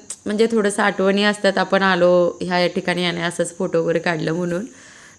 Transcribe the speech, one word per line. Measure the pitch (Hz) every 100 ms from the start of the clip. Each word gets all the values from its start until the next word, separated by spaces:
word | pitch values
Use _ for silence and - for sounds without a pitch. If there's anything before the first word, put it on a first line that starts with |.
| - - 202
म्हणजे | 208 226
थोडंसं | 226 202 208
आठवणी | 208 190 190 196
असतात, | 208 202 196 190
आपण | 185 196
आलो | 190 175 175 180 175 -
ह्या | 180 180 175
ठिकाणी | 185 180 175
आणि | 175 170
असंच | 170 170 170 -
फोटो | 180 165
वगैरे | 165 165
काढलं | 175 160 156
म्हणून. | 165 175 175 240 - - - -